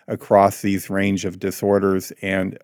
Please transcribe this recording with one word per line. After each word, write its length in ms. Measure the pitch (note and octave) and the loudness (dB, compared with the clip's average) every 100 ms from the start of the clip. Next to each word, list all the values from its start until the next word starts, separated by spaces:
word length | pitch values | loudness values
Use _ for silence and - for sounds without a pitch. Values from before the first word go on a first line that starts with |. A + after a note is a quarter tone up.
| - | -12
across 540 | G#2 - G#2 G2 - | -8 4 6 6 2
these 280 | G2+ F#2+ - | -2 -2 -2
range 340 | G2 G2 F#2+ | -2 0 -2
of 160 | F#2+ F2 | -4 -6
disorders 720 | F#2+ - G2+ G2+ G2 F#2+ - - | -8 -2 2 2 2 0 -4 -10
and 340 | G2 F#2+ F#2+ - | -4 -2 -4 -6